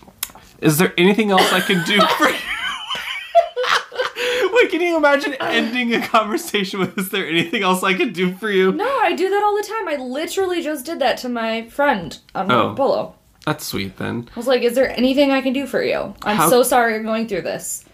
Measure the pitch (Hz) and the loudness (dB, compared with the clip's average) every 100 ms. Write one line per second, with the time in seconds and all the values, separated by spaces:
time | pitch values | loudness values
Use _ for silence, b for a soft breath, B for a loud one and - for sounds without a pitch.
0 | - - - B B - - 151 185 - | -18 -14 -14 B B -2 2 4 2 4
1 | 180 208 214 185 - 185 - 185 165 208 | 4 4 4 4 4 2 0 0 2 2
2 | 320 - 302 - - - 1077 - 1077 - | 2 2 0 0 -6 -6 -6 -6 -8 -8
3 | 1077 1077 - 679 679 494 494 539 - - | -8 -10 0 2 2 0 0 0 -2 -6
4 | - 453 494 494 381 453 415 320 349 330 | -6 -4 -2 0 2 2 2 2 0 2
5 | 294 285 294 269 - 233 226 247 240 226 | 4 2 0 -4 -2 -2 -2 -2 -2 -2
6 | - 226 208 226 - 214 190 202 180 - | 0 0 2 -2 -2 -4 -2 -2 -4 -4
7 | 190 202 151 165 170 233 185 185 190 190 | -4 -4 -2 -2 0 0 0 2 0 0
8 | 294 170 180 185 220 190 190 294 480 539 | -2 0 -2 -2 0 2 2 2 0 2
9 | 370 277 381 403 415 415 427 440 370 285 | 0 2 0 0 0 0 -4 -6 -4 -6
10 | 254 262 330 - 381 349 294 302 277 302 | -6 -6 -4 -2 -2 -2 -4 -6 -6 -2
11 | 254 - 247 240 226 226 226 - 285 220 | 0 0 -4 -4 -4 -4 -6 0 0 0
12 | 165 - _ - 185 120 101 107 269 104 | -4 -12 _ -4 2 2 2 0 0 0
13 | - - _ _ - 151 - - 98 - | -2 -12 _ _ -6 -6 -6 -6 -8 -8
14 | 101 113 120 233 240 247 233 247 254 - | -6 -6 -8 -6 0 2 2 2 0 2
15 | 254 269 277 269 262 262 269 208 120 71 | 2 4 4 2 0 -2 -2 -2 0 -2
16 | 73 - - 208 160 247 247 254 233 220 | -4 -6 -2 2 4 4 4 4 2 0
17 | 220 220 226 190 123 95 - - - | -4 -4 -4 -4 -6 -6 -8 -12 -14